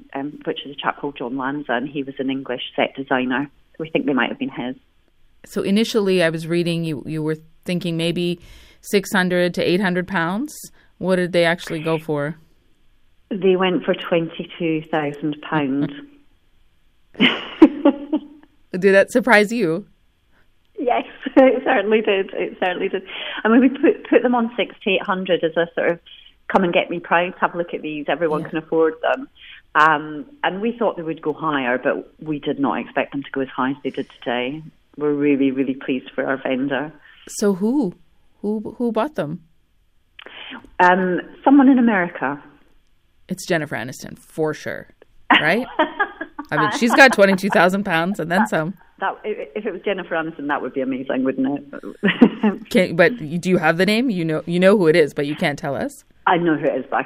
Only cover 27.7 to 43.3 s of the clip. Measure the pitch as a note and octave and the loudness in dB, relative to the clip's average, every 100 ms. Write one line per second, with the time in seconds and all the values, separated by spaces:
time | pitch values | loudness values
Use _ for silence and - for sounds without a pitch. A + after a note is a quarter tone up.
27.7 | D#3 D#3 D3+ D3 D3 E3 D3+ D#3 D#3 D#3 | -8 -8 -6 -4 -2 0 -2 -4 -8 -2
28.7 | E3 D#3+ D#3+ - C3 C#3 - - - - | 2 2 0 -2 -2 -6 -18 -20 -20 -2
29.7 | D#3 D3+ D3 D#3 D3+ - - E3 F#3 A3+ | 4 4 4 -2 -12 -14 -6 -4 -2 -4
30.7 | A#3 A3 - D#3+ D#3+ D#3 D3 D#3+ C#3+ B2 | -2 -2 -2 -6 -6 -6 -4 -2 -2 0
31.7 | B2+ C3+ E2 - - D#3 D3 D3+ C#3 C3+ | 0 0 -2 -6 -12 -8 -6 -4 -2 -2
32.7 | F2+ A#2 - B2 C#3+ C3+ C#3 C3 - B2+ | -4 -4 -6 -4 -6 -8 -6 -6 -4 -4
33.7 | C3+ C#3 C#3 - - - B2 B2 D#3 D#3 | -4 -8 -8 -10 -10 -6 -4 -4 -8 -12
34.7 | - _ - D3 D3 D3 C3+ C#3 C3 C3+ | -20 _ -6 -2 0 2 2 2 0 -2
35.7 | C3 - C3 - - C#3 C3+ C3 C3 C#3 | -4 -6 -6 -6 -6 -4 -4 -4 -2 -2
36.7 | C3 D3+ - - - - - G3+ F#3 G#3 | -4 -6 -12 -20 -20 -18 -2 -2 0 0
37.7 | C#4+ F#3+ - _ _ _ _ G3+ A3 G#3 | 0 -2 -6 _ _ _ _ -6 -6 -6
38.7 | - A#3 A3 C#4+ B3 D3 F3 - _ _ | -6 -4 -2 -2 -4 -6 -8 -14 _ _
39.7 | _ _ _ _ - - - - - - | _ _ _ _ -20 -20 -20 -18 -18 -8
40.7 | - F3+ F#3 F3+ F3 - - - C#4+ C4 | 4 6 6 2 -2 -4 -2 6 8 8
41.7 | B3+ A#3 G3+ F3 - C3 D3 - - _ | 6 4 2 0 -2 -6 -6 -12 -20 _
42.7 | _ _ _ _ _ - | _ _ _ _ _ -12